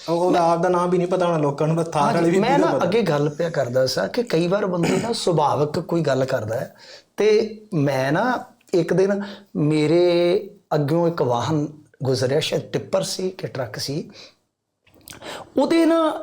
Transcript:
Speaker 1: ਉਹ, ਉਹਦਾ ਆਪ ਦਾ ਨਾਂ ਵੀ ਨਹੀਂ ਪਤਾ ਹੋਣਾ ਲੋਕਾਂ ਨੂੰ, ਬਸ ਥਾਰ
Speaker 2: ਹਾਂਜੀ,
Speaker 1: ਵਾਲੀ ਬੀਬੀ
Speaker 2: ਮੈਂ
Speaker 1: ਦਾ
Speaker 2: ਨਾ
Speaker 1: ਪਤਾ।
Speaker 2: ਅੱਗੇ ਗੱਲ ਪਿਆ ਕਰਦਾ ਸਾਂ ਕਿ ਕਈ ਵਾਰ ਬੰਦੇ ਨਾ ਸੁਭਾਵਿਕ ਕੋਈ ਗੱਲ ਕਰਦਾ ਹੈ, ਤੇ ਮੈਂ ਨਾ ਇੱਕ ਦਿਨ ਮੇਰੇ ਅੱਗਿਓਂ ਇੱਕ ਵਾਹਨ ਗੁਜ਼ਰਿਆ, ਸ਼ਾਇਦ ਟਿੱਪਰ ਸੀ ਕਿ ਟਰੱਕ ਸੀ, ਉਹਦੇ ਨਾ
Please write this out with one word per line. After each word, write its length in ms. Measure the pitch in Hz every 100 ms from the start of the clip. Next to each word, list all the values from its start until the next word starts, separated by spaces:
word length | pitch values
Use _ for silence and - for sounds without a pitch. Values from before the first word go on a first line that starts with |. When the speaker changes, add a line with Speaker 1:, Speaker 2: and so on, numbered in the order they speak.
| -
Speaker 1:
ਉਹ, 120 | 170
ਉਹਦਾ 300 | 180 170 170
ਆਪ 80 | 170
ਦਾ 100 | 180
ਨਾਂ 180 | 175 180
ਵੀ 100 | 180
ਨਹੀਂ 100 | 175
ਪਤਾ 180 | 185 175
ਹੋਣਾ 120 | 160
ਲੋਕਾਂ 300 | 147 143 156
ਨੂੰ, 80 | 165
ਬਸ 120 | 165
ਥਾਰ 160 | 156
Speaker 2:
ਹਾਂਜੀ, 120 | 143 170
Speaker 1:
ਵਾਲੀ 140 | 170
ਬੀਬੀ 100 | 190
Speaker 2:
ਮੈਂ 200 | 226 285
Speaker 1:
ਦਾ 60 | 320
Speaker 2:
ਨਾ 120 | 139
Speaker 1:
ਪਤਾ। 80 | 175
Speaker 2:
ਅੱਗੇ 160 | 220
ਗੱਲ 280 | 185 147 147
ਪਿਆ 200 | 147 170
ਕਰਦਾ 360 | 156 123 127 131
ਸਾਂ 220 | - 98
ਕਿ 160 | -
ਕਈ 240 | 240 165 175
ਵਾਰ 180 | 202 202
ਬੰਦੇ 320 | 175 165 190
ਨਾ 160 | 233
ਸੁਭਾਵਿਕ 680 | 226 - 160 151 120 147 175
ਕੋਈ 220 | 165 170
ਗੱਲ 240 | 147 131 131
ਕਰਦਾ 320 | 127 104 117
ਹੈ, 180 | - - - - _ -
ਤੇ 400 | 208 214 214 - -
ਮੈਂ 380 | 165 139 131 135
ਨਾ 340 | 160 247 247 - _ _
ਇੱਕ 200 | 180 165
ਦਿਨ 300 | 180 196 202 202 - - 185
ਮੇਰੇ 960 | 151 156 151 170 175 175 175 196 - - - 156
ਅੱਗਿਓਂ 320 | 139 170 170
ਇੱਕ 140 | 170
ਵਾਹਨ 460 | 135 120 113 156 156 - - -
ਗੁਜ਼ਰਿਆ, 360 | 131 123 123 147
ਸ਼ਾਇਦ 240 | 151 151 -
ਟਿੱਪਰ 300 | 135 - 190
ਸੀ 280 | 175 - 185
ਕਿ 180 | - 135
ਟਰੱਕ 300 | 135 117 -
ਸੀ, 320 | 127 147 - - - _ _ _ _ _ _ _ - - - - - -
ਉਹਦੇ 280 | 285 330 320
ਨਾ 240 | 330 311 320